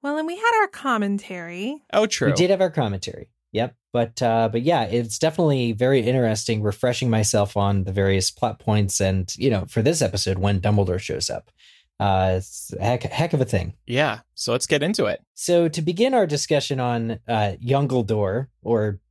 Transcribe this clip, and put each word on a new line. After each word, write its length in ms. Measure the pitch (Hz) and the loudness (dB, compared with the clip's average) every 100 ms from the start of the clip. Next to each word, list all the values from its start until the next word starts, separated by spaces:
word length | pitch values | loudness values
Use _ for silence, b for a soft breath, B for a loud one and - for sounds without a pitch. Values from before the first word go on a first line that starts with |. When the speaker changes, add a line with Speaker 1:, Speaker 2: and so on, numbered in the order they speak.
Speaker 1:
Well, 140 | 277 302 | -4 -4
and 100 | 311 | -4
we 80 | 359 | -2
had 240 | 453 453 | 0 2
our 80 | 403 | 0
commentary. 1120 | - 277 226 202 202 - 180 170 175 214 285 _ | -2 -2 -2 0 -4 -6 -14 -12 -8 -8 -8 _
Speaker 2:
Oh, 140 | 202 214 | 0 0
true. 220 | - 143 | 2 0
Speaker 3:
We 60 | |
did 160 | 135 180 | 2 2
have 100 | 190 | 4
our 100 | 190 | 2
commentary. 600 | 160 117 98 - - - _ _ | 0 -2 -2 -8 -12 -18 _ _
Yep. 240 | 104 120 - _ | -4 -4 -6 _
But, 300 | 123 117 - | -2 -2 0
uh, 260 | 120 113 113 | 2 2 2
but 100 | 113 | 0
yeah, 200 | 131 165 | 2 2
it's 340 | 107 117 117 - | 2 -2 -2 -2
definitely 540 | 156 156 165 139 120 | -2 2 2 2 0
very 300 | 107 127 135 | 0 2 4
interesting 600 | 113 131 120 107 - 110 | 2 2 2 0 0 0
refreshing 480 | 104 98 127 123 123 | 0 0 -2 0 0
myself 460 | 110 104 110 101 - | 2 2 2 0 0
on 260 | 98 101 | 0 0
the 100 | 95 | 0
various 380 | 98 98 98 92 | 2 2 2 0
plot 300 | - 120 - | -2 -4 -2
points 400 | - 107 101 - | 0 2 2 0
and, 340 | 95 95 90 - | 0 0 -2 -2
you 140 | 135 | 0
know, 140 | 104 90 | 0 -2
for 140 | - | 0
this 180 | 113 165 | 0 2
episode, 360 | 117 101 95 92 | 0 -2 -2 0
when 220 | 101 98 | 0 2
Dumbledore 400 | 104 104 95 90 | 2 2 2 -2
shows 280 | - - - | -4 -6 -4
up. 200 | - _ _ b b b _ | -8 _ _ b b b _
Uh, 360 | 101 95 95 92 | 0 2 2 0
it's 380 | 95 - - - | -4 -14 -12 -4
a 60 | |
heck, 200 | 107 123 | -2 -2
heck 280 | - - 165 | -4 -4 -2
of 80 | 156 | 0
a 60 | 127 | 0
thing. 260 | 101 87 - - | -2 -4 -10 -6
Speaker 2:
Yeah. 320 | 123 151 110 _ | -2 -2 -2 _
So 180 | - - | -10 -4
let's 140 | 120 - | -2 0
get 160 | 147 | 0
into 240 | 151 220 123 | 0 0 -2
it. 160 | - _ | -4 _
Speaker 3:
So 340 | - - 175 170 | -12 0 2 2
to 120 | 160 | 0
begin 320 | 156 175 247 | -4 0 2
our 140 | 254 185 | 2 2
discussion 520 | 147 - 151 - 131 | 0 0 0 0 -2
on, 340 | 123 117 113 113 - | -2 -2 -2 -6 -2
uh, 260 | 113 104 92 | 0 0 -2
Youngledore 840 | 120 139 143 127 107 107 101 107 135 _ | 0 0 2 0 0 0 0 -2 -6 _
or 380 | - 117 107 104 _ | -2 0 0 -4 _